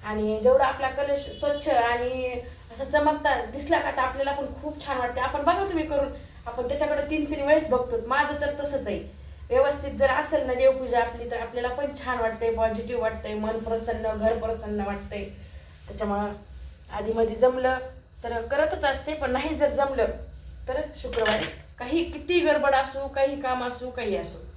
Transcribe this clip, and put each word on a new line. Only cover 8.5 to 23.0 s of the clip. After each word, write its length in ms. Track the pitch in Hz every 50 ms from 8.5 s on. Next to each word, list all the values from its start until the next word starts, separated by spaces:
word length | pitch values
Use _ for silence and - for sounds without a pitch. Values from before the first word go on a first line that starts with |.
| 285 285 285
तसंच 240 | 285 277 262 202
आहे, 120 | 202 202 - - - - - - - - - - -
व्यवस्थित 420 | 233 262 269 277 294 294 - 277
जर 180 | - 208 277 269
असेल 380 | 262 294 302 - 330 285 262
ना 60 | 254 247
देवपूजा 460 | 247 262 269 262 262 262 233 233 247
आपली, 320 | 233 240 - - 233 -
तर 80 | 240 233
आपल्याला 280 | 233 233 247 247 240
पण 180 | 247 247 285 277 269 - - -
छान 160 | 254 247 226
वाटतंय, 340 | 226 220 220 - 233 226 226
पॉझिटिव्ह 480 | 220 226 226 214 208 - - 247 233
वाटतंय, 320 | 220 220 220 - - 208 214
मन 240 | 214 214 220 226
प्रसन्न, 560 | 226 220 226 226 226 226 233 226 220 220 220 214
घर 200 | 208 214 220 233
प्रसन्न 440 | 220 220 226 226 - 214 208 208 208
वाटतंय. 420 | 202 202 202 196 - - 214 202 196 196 - - - - - - - - - - -
त्याच्यामुळं 460 | - - - 214 202 202 202 208 202 208 202 - - - - - - - - - -
आधीमध्ये 440 | - 208 208 220 220 226 226 214 220
जमलं 420 | 226 247 254 254 254 254 254 262 254 - - - - - - - - -
तर 180 | 233 240 226
करतच 420 | 226 233 277 302 311 302 381 - 302
असते, 300 | 277 269 - - 302 311
पण 180 | 302 277 247
नाही 240 | 254 269 285 320 311
जर 200 | 262 294 277 -
जमलं 300 | 254 277 269 262 240 214 - - - - - - - - - - - -
तर 140 | - 254 294 302 - -
शुक्रवारी 480 | - - - - 233 - 220 214 214 - - - - - - - -
काही 320 | 247 254 294 339 339 339
किती 280 | - 294 - - 359 349
गडबड 360 | 339 311 294 294 285 277 269
असो, 320 | 262 269 - - 269